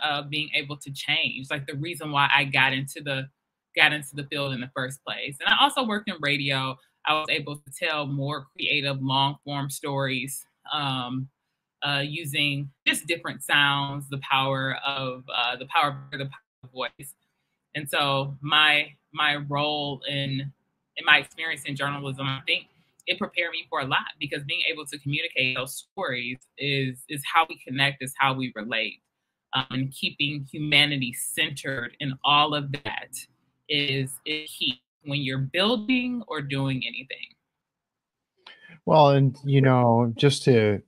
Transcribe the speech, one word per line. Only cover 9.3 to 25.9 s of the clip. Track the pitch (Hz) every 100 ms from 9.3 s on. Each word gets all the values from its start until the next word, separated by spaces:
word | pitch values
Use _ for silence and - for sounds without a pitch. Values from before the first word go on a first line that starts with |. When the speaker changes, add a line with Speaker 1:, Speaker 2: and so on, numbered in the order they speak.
| 147 143 143 139
Speaker 1:
stories, | - 147 139 135 131 135 - - _ -
um, | 147 139 131 123 131 135 _ _ _ _ _
uh, | 143 143 147
using | 156 151 151 147 139 143 - -
just | 311 -
different | 165 156 -
sounds, | - 147 143 143 139 143 139
the | 139
power | - 135 135 135 135 131 139
of, | 139 131 127 127
uh, | - 120 123
the | 135
power | 165 147 139 135
of | 135
the | 135
power | - _ _
of | 127
voice. | 127 120 - 147 - _ _ _ _ _ 151
And | 151
so | 165 143 139 143 135
my, | 147 151 151 147 151 - _
my | 160 151 147
role | 143 143 147 151 143 135 139
in, | 143 139 135 139 - _ _ _ -
in | 160
my | 147
experience | 135 - 160 147 147
in | 135
journalism, | 143 143 139 131 135
I | 135 -
think | 175 - _ _ _ -
it | 185
prepared | 190 175 170
me | 165 165
for | 156
a | 135
lot, | 165 214 -
because | 147 151
being | 143 175 156
able | 156 147
to | 147
communicate | 139 151 165 - 131 127
those | 135 - -